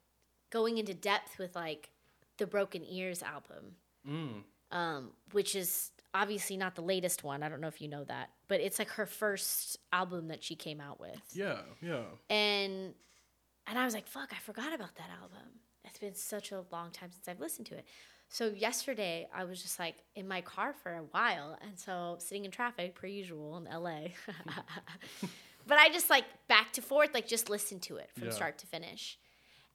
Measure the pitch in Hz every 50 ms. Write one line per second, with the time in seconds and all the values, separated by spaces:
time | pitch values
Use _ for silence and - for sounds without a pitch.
0 | _ _ _ _ _ _ _ _ _ _ - 226 220 226 233 226 214 208 185 -
1 | - 202 202 208 - - - - 185 175 180 175 170 160 156 151 - - _ _
2 | _ _ _ _ _ _ _ - 208 180 - 202 196 196 - 175 156 - 180 185
3 | 185 185 175 175 - 123 151 139 - - - - - - 175 - _ _ _ _
4 | - 139 147 165 160 135 110 104 101 - _ _ _ _ 170 175 170 165 156 139
5 | 131 110 - _ _ - - 208 190 - - 196 180 175 - - - - - -
6 | _ _ - 190 208 202 214 196 196 - 196 190 190 185 180 - 165 180 190 185
7 | 175 175 175 - - 143 139 143 151 151 156 135 156 160 151 - 156 151 147 147
8 | 143 - 123 127 - - - _ _ - 196 175 151 196 - - 214 - - -
9 | 208 - - - 214 208 196 190 - - - - - - - - - _ 180 180
10 | 185 180 180 175 165 160 156 147 - - 170 151 - 165 151 151 143 143 - -
11 | - 90 - 220 - - - 175 196 190 131 101 - - - - 165 170 160 127
12 | 110 87 78 - - - 220 214 208 208 208 202 196 196 190 190 190 180 - -
13 | - - - - _ _ _ _ _ _ _ _ _ - 214 247 254 247 220 208
14 | - - - 269 277 - 214 180 - - 202 - 247 311 320 262 196 175 - -
15 | 165 180 175 175 - - 185 - - - - - - _ _ _ - - - -
16 | 214 202 190 - - - 214 208 196 - 202 190 180 180 170 170 170 170 170 -
17 | 185 180 180 - - - 180 196 285 320 - - 220 - - - - - - -
18 | - - - - - _ - - 233 220 208 196 214 226 247 - - 277 254 220
19 | 202 175 165 165 170 - - - 185 175 185 180 - 180 - - 175 165 - -
20 | - _ _ - 190 190 190 180 175 - - 185 214 269 285 302 - 180 170 170
21 | 160 143 - 185 226 240 190 156 143 151 160 - - 214 202 175 - 202 185 175
22 | 175 175 175 175 - - 196 202 202 190 185 - 247 240 233 - 175 180 180 -
23 | - 185 202 202 190 180 165 151 151 151 160 175 165 - 147 170 175 175 160 151
24 | 156 180 175 - - - 180 160 - - - - - - 160 - - - - -
25 | - - - - - 175 - - - - - - - - 285 302 302 330 311 349
26 | 339 - 302 269 - - - - - - 240 214 226 - - 262 240 - 277 302
27 | 294 302 - 240 220 - 226 226 226 - 208 208 - - 202 180 - - 156 -
28 | 139 - - 120 117 117 113 104 180 151 - - - - - 160 170 - 175 -
29 | - - - - _ - - - - - - - - -